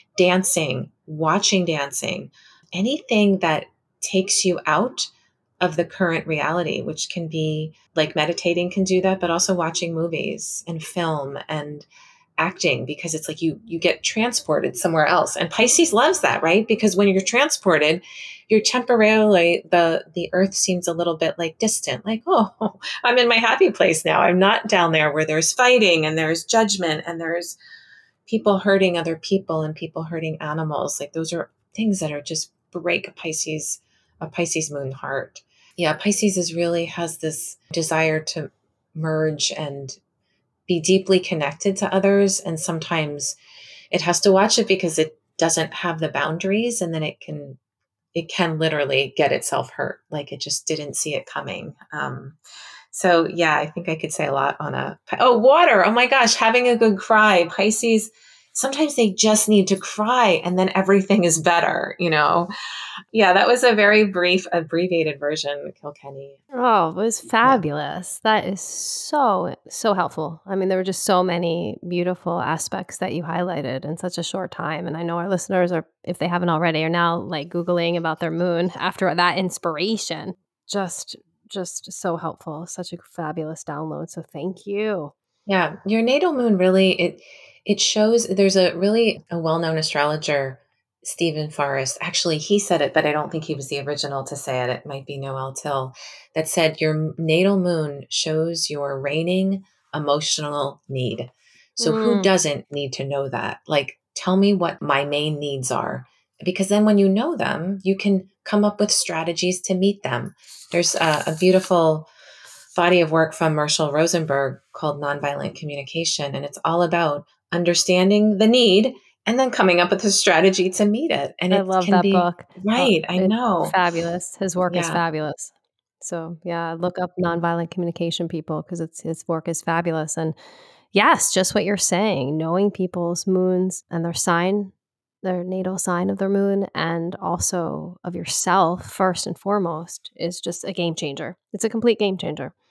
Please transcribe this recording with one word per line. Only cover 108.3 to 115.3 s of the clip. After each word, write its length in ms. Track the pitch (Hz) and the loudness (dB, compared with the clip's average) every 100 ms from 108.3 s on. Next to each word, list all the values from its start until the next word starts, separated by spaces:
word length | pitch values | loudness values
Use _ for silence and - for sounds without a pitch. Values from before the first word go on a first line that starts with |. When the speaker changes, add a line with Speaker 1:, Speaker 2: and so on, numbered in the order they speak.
| _ - | _ -2
Speaker 1:
come 200 | 208 208 | 0 2
up 140 | 208 | 0
with 120 | 208 | 0
strategies 720 | - - 165 165 165 180 185 | 0 -2 -4 -4 -2 -2 -2
to 140 | - 185 | -2 0
meet 280 | 196 196 | 2 0
them. 320 | 131 120 - - - - - | -2 -4 -6 -14 -20 -20 -4
There's 240 | 170 165 - | 0 0 0
a, 280 | 160 147 - | 0 0 -2
a 80 | 160 | 2
beautiful 680 | 185 190 190 175 160 156 - _ - - - - - - | 4 4 4 4 4 2 -4 _ -20 -20 -20 -20 -8 0
body 260 | 175 180 | 4 4
of 100 | 160 | 4
work 220 | 160 160 | 2 2
from 220 | - 160 151 | 2 0 0
Marshall 360 | 151 - 151 | 0 0 0
Rosenberg 680 | 147 165 170 156 139 135 127 _ | 2 2 0 0 -2 -2 -6 _
called 280 | - 151 143 | -8 -6 -4
Nonviolent 540 | 143 143 143 | -4 -4 -4